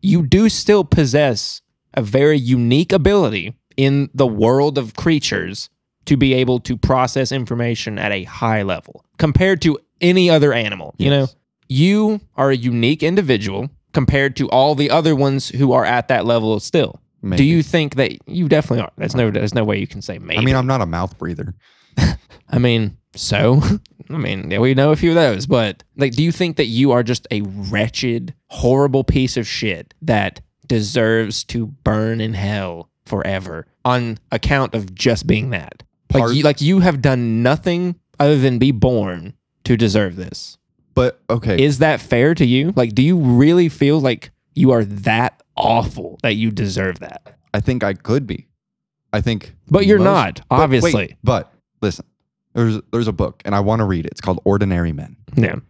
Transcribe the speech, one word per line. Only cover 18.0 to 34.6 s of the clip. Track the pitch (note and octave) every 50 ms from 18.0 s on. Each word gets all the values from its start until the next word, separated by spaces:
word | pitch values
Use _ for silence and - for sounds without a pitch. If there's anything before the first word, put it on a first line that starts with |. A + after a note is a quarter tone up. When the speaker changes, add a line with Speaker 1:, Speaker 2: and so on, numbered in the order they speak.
| C3+ G2+ - - _ -
Speaker 1:
you | - E3+ F3+ D3
definitely | E3 D3+ - - - A#2+ G2+
are? | - _ -
There's | - - -
no, | B2+ A#2+ A2
there's | G2+ G#2 G2+ G#2 -
no | A#2+ A2
way | G#2+ G#2 G2+
you | G2 -
can | - G2+
say | - - F#2+ -
maybe. | F2+ E2+ E2 -
Speaker 2:
I | B2
mean, | C3 C3
I'm | C3 B2+ C3
not | C3+ C3
a | G#2
mouth | E2+ E2 E2+ F#2 F#2+ - -
breather. | - E2+ F2 - F2 F#2 F#2 _ _ _ _ _ _ _ _ - -
Speaker 1:
<laughs> | - - - _ _ - - _ _
I | - B2
mean, | A#2+ B2 A#2 A2+ A2 G2+ E2+ - _ _ _
so, | - - - G2+ G2+ G#2+ A2 B2+ C#3 - - G#3 G#3 _
<laughs> | _ _ _ - _
I | D3 D#3+
mean, | - - G2+ F#2+ - -
yeah, | F2+ G2+
we | A#2 B2+ C3+
know | B2+ C#3 D3
a | D#3
few | D3 - E3+
of | D#3+
those, | E3+ E3 C3+ A2 F#2+ C3+
but, | C3+ - B2 A2+ G#2 F#2+ _ - _ _ -
like, | C#3 C3+ A#2
do | A#2 D#3
you | E3+
think | E3 - F3+ F3 D#3 -
that | D#3 A2+
you | A2+ A#2 C3+ C#3
are | B2+ B2 A#2+
just | G#2+ B2 - _ -
a | - G#2
wretched, | G#2 G2 F#2+ G2+ G2+ F#2+ - G2+ G#2+ A2+ - - - B2+ A#2 A#2 - F3+ - _ _ _
horrible | - - - B2 B2+ C3+ C#3+ C#3+ B2+ C3+ B2+
piece | - - D3 C3 B2 - C3+
of | A2+ -
shit | - - - G#2+ F#2 D#2+ - _ _ _ -
that | D#3+ A#2+ G#2 G2+ F#2+ - - - _ _ _ _
deserves | _ B2+ A2+ G#2+ G2+ - B2+ A2+ A2 A2+ A2+ A2+ G#2 F#2+ - -
to | _ - A#2+ A2+ G#2+
burn | - _ _ - A2 G#2+ A2 A2 A2+ A2+
in | A2 A2 A2+
hell | F#2+ G2 G2 G#2 G#2 G2 F2+ E2+ E2+ E2+ _ _ _ _
forever | - - G2+ - - G2 F#2+ F#2 F#2 E2 D#2+ D#2 _ _ _ _
on | B2+ B2 B2 A#2+ A#2 A2+ A2 _ _
account | - - - - D3 C#3